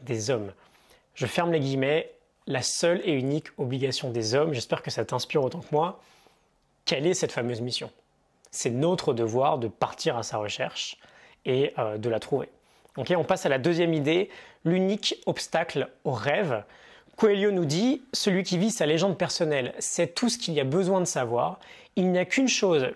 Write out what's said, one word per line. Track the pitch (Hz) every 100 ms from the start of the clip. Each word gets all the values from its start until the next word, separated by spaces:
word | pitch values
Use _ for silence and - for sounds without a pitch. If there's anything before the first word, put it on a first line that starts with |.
des | - 117 110
hommes. » | 123 101 - _ _ _ - _
Je | - 127
ferme | - 170
les | 160
guillemets. | 135 135 135 156 - - _ _ -
La | 131
seule | - - 170 180
et | 196
unique | 139 131 151 - -
obligation | 131 135 131 127 135
des | 117 107
hommes, | 131 160
j'espère | 131 - 165
que | -
ça | -
t'inspire | 110 127 - 156
autant | 131 170
que | -
moi. | 151 175 190 - - _ _ _ _ _ _ -
Quelle | 147 160
est |
cette | 180 147
fameuse | - 120 117
mission ? | 123 127 139 _ _ _ _ _ _
C'est | - 135
notre | 120 160 180 -
devoir | 117 113 117 139 156
de | 113
partir | - 123 - 165 120
à |
sa | 110 110
recherche | 104 - 139 - - - - - - _
et, | - 131 147 -
euh, | 110 107
de | 117
la | 110
trouver. | - 139 - - _ _ _ -
Ok, | 123
on | 175
passe | 151 185
à | 175
la | 135
deuxième | 131 165 170
idée, | 160 139 175 202 - - -
l'unique | 160 185 190 208 - - -
obstacle | 143 - 160 165 147 127 -
au | 165
rêve. | 123 123 160 185 113 - - - - _ -
Coelho | 220 202 208
nous | 190 160
dit, « | 160 240 285 -
Celui | 233 - 185
qui | 190 175
vit | 214
sa | - 151
légende | 160 196 170
personnelle | 170 - 160 143 123 -
sait | - - 170
tout | - 240
ce | -
qu'il | -
y | 151
a |
besoin | 135 165 185 190
de |
savoir. | 170 151 123 120 151 190 - - - -
Il | 185
n'y | 180
a |
qu'une | 180 - 262
chose | - 196 160 127